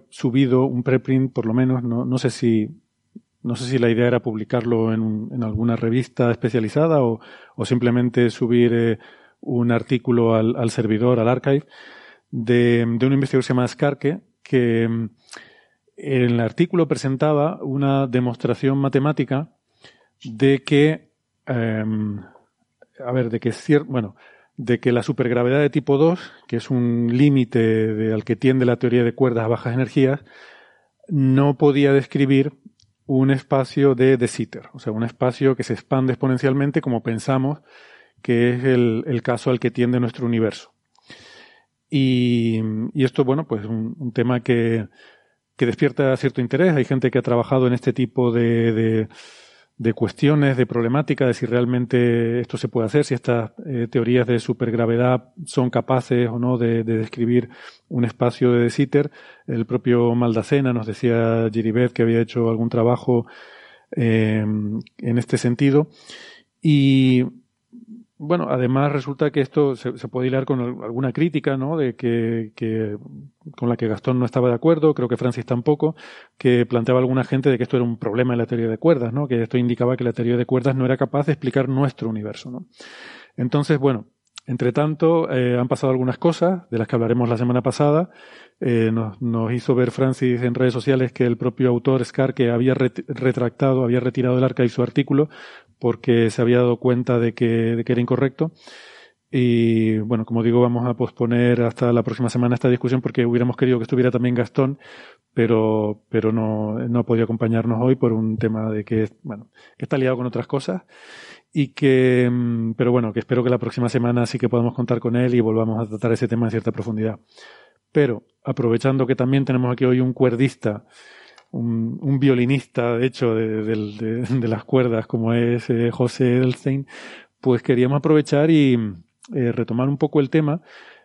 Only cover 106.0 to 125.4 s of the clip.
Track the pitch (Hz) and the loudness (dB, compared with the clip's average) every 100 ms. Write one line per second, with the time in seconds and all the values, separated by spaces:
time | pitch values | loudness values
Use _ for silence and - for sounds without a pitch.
106 | _ 113 110 113 110 107 107 110 123 120 | _ -2 0 0 -2 -2 -4 -6 -2 -2
107 | 113 117 113 113 113 113 113 113 127 131 | 0 0 0 -2 0 0 0 0 0 2
108 | 120 110 110 107 113 110 110 107 104 110 | 0 0 -2 -2 -2 -2 -4 -6 -2 -2
109 | 107 _ 147 104 - _ - - 135 147 | -2 _ -14 -14 -16 _ -20 -14 -6 -2
110 | 131 123 123 117 117 117 - 151 _ - | -2 -2 -4 -6 -6 -6 -6 -8 _ -20
111 | - - - - _ - 135 - 143 131 | -20 -20 -20 -20 _ -4 -4 0 2 4
112 | 127 123 123 123 120 117 113 113 123 123 | 4 4 2 0 -2 -2 -4 0 2 2
113 | 113 110 - 123 120 123 113 - 120 131 | 0 -4 -2 0 2 0 -2 -2 -2 0
114 | 120 120 117 120 120 123 120 - 120 120 | 0 0 -2 -2 -2 0 0 -2 -2 -2
115 | 120 120 123 123 113 110 113 113 110 107 | -2 0 2 2 2 2 0 -2 -4 -4
116 | 117 113 117 113 117 113 117 - 107 107 | -2 0 0 -2 -2 -2 -4 -6 -6 -4
117 | 110 107 _ - - - _ _ _ 160 | -4 -6 _ -20 -20 -20 _ _ _ 0
118 | 139 107 _ _ - 123 120 113 135 135 | 0 -2 _ _ -8 -2 0 0 0 0
119 | 127 127 127 139 135 131 127 120 127 127 | 0 0 2 0 2 0 0 0 2 2
120 | 127 120 127 117 135 - 113 104 - - | 0 2 2 2 0 0 -4 -4 -10 -20
121 | - - - - _ 131 117 113 113 120 | -20 -20 -20 -20 _ -6 -4 -2 -4 -4
122 | 139 139 135 127 123 139 - - 120 117 | -2 2 2 2 2 0 -4 -4 -2 0
123 | 127 127 120 113 110 110 107 110 104 104 | -2 0 0 0 -2 -2 -2 -4 -6 -6
124 | 113 113 120 131 117 107 - 131 123 113 | -6 -4 -2 -2 -2 -4 0 2 2 0
125 | - 120 113 117 | -2 -2 0 2